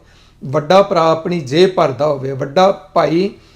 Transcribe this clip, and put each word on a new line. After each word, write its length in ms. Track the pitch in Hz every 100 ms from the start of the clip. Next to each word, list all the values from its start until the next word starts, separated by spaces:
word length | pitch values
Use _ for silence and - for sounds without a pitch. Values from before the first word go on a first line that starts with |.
| _ - _ _
ਵੱਡਾ 400 | 139 151 147 190
ਭਰਾ 220 | 196 180 160
ਆਪਣੀ 280 | 160 180 175
ਜੇਬ 320 | 127 151 185 185
ਭਰਦਾ 320 | 151 123 151
ਹੋਵੇ, 240 | 135 131
ਵੱਡਾ 400 | 135 139 175 190 196 -
ਭਾਈ 360 | 175 151 165 202 - -